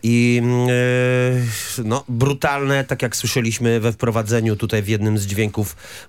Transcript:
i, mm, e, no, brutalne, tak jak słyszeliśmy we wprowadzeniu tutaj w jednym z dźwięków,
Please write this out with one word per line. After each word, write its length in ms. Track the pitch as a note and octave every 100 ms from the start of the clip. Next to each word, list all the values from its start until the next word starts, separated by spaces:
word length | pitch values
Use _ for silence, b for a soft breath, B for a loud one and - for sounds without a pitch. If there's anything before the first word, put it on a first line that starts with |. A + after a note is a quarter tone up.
i, 380 | A2+ A#2+ A#2+ A#2+
mm, 260 | A#2+ B2 B2
e, 1120 | B2 B2 B2 B2 B2+ B2+ B2+ A#2+ G#2+ - -
no, 200 | G#2+ B2+ C3+
brutalne, 760 | A#2 C3+ C#3 D3+ C#3 C#3 C#3
tak 180 | C3 B2+
jak 140 | B2 -
słyszeliśmy 640 | A#2+ C3+ A2+ A2 A#2 A#2
we 120 | A2+
wprowadzeniu 640 | G#2 A#2+ A2+ G#2+ A#2 A2+ G#2
tutaj 260 | G#2+ G#2+
w 60 | G2+
jednym 300 | G#2+ G#2+ G#2+
z 80 | G2
dźwięków, 500 | G2 G#2 G#2+ G2+ - B B